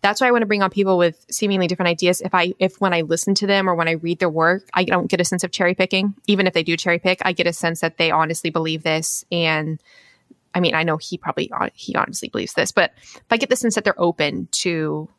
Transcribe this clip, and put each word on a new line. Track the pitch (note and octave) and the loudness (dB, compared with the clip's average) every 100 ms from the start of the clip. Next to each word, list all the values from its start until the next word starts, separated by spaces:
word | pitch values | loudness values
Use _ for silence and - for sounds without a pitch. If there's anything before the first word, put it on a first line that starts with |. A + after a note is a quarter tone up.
that's | G3 G#3+ | 0 2
why | B3+ | 2
I | |
wanna | A#3+ | 2
bring | A3 G#3 | 2 0
on | F#3+ | 0
people | G3 G3 F#3 | 0 2 4
with | F3 D#3+ _ | 2 0 _
seemingly | - G#3 F#3+ F3+ | -4 0 0 0
different | F3+ F3 | 0 0
ideas. | E3 F3+ F3+ | 2 0 0
If | F#3+ | 0
I, | F#3+ F3 F#3 | 0 0 0
if | F#3+ - | -2 0
when | G3 | 0
I | F3 | 0
listen | D#3+ D#3+ - G3 | 0 -2 0 0
to | G3+ | 2
them | G3 F#3+ | 2 2
or | |
when | E3+ E3 | 0 0
I | |
read | E3 E3 E3+ | -2 -2 0
their | F3+ | 0
work, | D#3+ D#3+ F#3 _ | 2 2 2 _
I | - | -2
don't | F#3 F3+ F3+ | 2 0 0
get | F3+ | 0
a | |
sense | F3 F3+ | 0 0
of | F3+ | -4
cherry | - F3+ | 0 0
picking, | F#3 F#3 F#3+ G3+ G3 - | 2 0 2 0 -4 0
even | G3 F#3 | 2 4
if | |
they | E3 | 2
do | E3 E3+ | 0 -2
cherry | - E3+ | 0 0
pick, | F3+ F3+ | 2 0
I | - | 0
get | F3 F3 | 0 -2
a | |
sense | E3 E3+ E3 | 0 -2 0
that | E3 - | -4 0
they | D#3+ | 0
honestly | D#3 D#3+ E3 E3+ | 2 0 0 -2
believe | D#3+ D#3+ D#3+ | -2 -2 -2
this. | D#3+ D#3+ D#3+ - - | -2 -2 -2 -6 -4
And | F3 E3 D#3 D#3 D#3 _ - _ _ _ - _ | -2 0 0 -2 -6 _ -20 _ _ _ -20 _
I | - | 0
mean, | F3 | 0
I | D#3 | 2
know | E3 D#3 | 0 -2
he | - F3 | -4 -10
probably, | - - - | -6 -6 -6
hon-, | - - | -4 -6
he | _ - | _ -4
honestly | - A#3 G#3+ - | -2 -2 -4 -6
believes | - - | -6 -4
this, | - G3 | -2 -2
but | - F3 _ - | 0 0 _ -20
if | - _ | -20 _
I | A#3 | -2
get | - | 2
the | B3 | 0
sense | A#3 G#3+ | 0 0
that | |
they're | G#3 F3+ | -2 0
open | F3 E3+ D3+ - F3 | 0 0 -2 -2 -6
to | - F#3 E3 D#3 D3+ D#3 | -4 -4 -2 -4 -4 -8